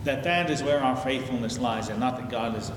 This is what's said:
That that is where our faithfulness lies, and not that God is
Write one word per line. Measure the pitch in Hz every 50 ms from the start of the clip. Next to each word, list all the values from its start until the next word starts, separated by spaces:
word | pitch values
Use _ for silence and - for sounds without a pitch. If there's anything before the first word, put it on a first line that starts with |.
| -
That | 143 135 131 -
that | 170 175 175 175 156
is | 151 -
where | 139 143 143 143 135
our | 127 127 127
faithfulness | - 131 131 127 127 - 127 120 117 110 - -
lies, | 127 120 113 110 107 104
and | 107 107
not | 123 127 127 127
that | 123 -
God | 120 117 113 117 110 107
is | 101 - -